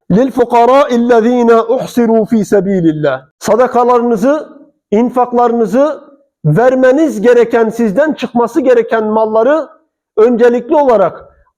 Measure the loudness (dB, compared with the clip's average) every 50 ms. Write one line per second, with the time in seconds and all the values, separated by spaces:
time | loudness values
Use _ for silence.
0 | _ -2 0 0 0 0 -2 -2 -2 0 0 2 2 2 2 2 2 0 0 -2
1 | 0 2 2 2 2 0 0 0 2 2 2 2 2 0 -2 -4 -4 -4 -2 -2
2 | 0 2 2 0 0 0 -2 -2 -2 -4 -8 -8 -6 -4 -2 0 0 0 0 -2
3 | -2 -4 -4 -6 -10 _ _ _ -4 -2 0 0 0 0 0 0 0 2 0 0
4 | 0 0 -2 0 0 0 -2 -2 -4 -10 -18 -20 -20 _ _ _ _ _ -2 -2
5 | -2 0 -2 -2 -2 -2 0 0 0 0 0 -2 -2 0 0 0 0 0 -2 -8
6 | -14 -20 _ _ _ _ _ _ -4 -2 0 2 2 2 2 2 2 2 2 2
7 | 0 0 -2 0 2 2 4 4 2 2 0 0 0 -2 -2 -2 -2 -2 0 0
8 | 0 0 -2 -4 -6 -6 -4 -2 -2 -2 -2 -2 0 2 2 2 0 0 -2 -4
9 | -2 -2 -2 -2 -2 0 0 0 2 2 0 -2 -4 -8 -14 _ _ _ _ _
10 | _ _ _ 0 2 2 2 2 2 2 2 0 -2 -2 0 0 2 2 2 2
11 | 0 -2 -4 -8 -18 -20 _ _ _ _ _